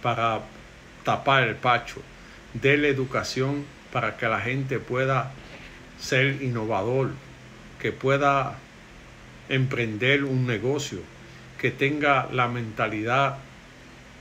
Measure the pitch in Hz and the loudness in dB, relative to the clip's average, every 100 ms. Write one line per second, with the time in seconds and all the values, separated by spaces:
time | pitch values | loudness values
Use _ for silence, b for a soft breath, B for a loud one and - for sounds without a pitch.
0 | 120 113 113 107 107 - - - - - | -2 2 2 0 -4 -14 -20 -20 -20 -6
1 | - 110 143 135 120 104 123 120 - - | 0 2 4 4 4 2 2 2 0 -10
2 | - B B B - 120 135 147 147 131 | -14 B B B -12 0 4 4 4 2
3 | 127 113 101 - 135 143 143 - - 127 | 0 -2 -2 0 0 -2 -6 -14 -6 -2
4 | 110 - 117 107 110 131 135 120 - 127 | -2 0 0 0 0 -2 -2 -4 -2 0
5 | 135 135 - - B B B B - - | 2 2 0 -8 B B B B -18 -12
6 | - 131 135 135 135 120 110 101 104 131 | 0 2 4 2 -2 -2 0 0 2 2
7 | 120 - - - - - - - 113 - | 0 -4 -12 -20 -20 -20 -20 -6 -4 -2
8 | 135 139 143 139 131 - - - - - | 2 4 4 4 0 -6 -14 -20 -20 -20
9 | - - - - - 135 131 131 113 104 | -20 -20 -20 -18 -2 0 2 0 -2 0
10 | 127 143 139 131 127 110 120 147 - 95 | 2 4 2 0 2 0 0 0 -2 -8
11 | 82 - B B B - 127 - 139 147 | -10 -16 B B B -2 -2 2 0 2
12 | 143 135 - 127 120 120 113 107 110 107 | 4 4 2 0 0 0 -6 -2 -2 0
13 | 110 127 139 135 - - - - - - | 0 2 2 0 -12 -20 -20 -20 -20 -20
14 | - - | -20 -18